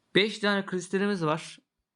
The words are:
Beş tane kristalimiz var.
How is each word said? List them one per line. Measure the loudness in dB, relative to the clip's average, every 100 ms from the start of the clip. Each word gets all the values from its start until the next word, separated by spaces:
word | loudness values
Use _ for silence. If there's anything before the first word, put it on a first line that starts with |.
| _
Beş | 2 2 2
tane | 0 0 -2
kristalimiz | -6 -2 0 0 0
var. | 0 -2 -4 -18 _ _ _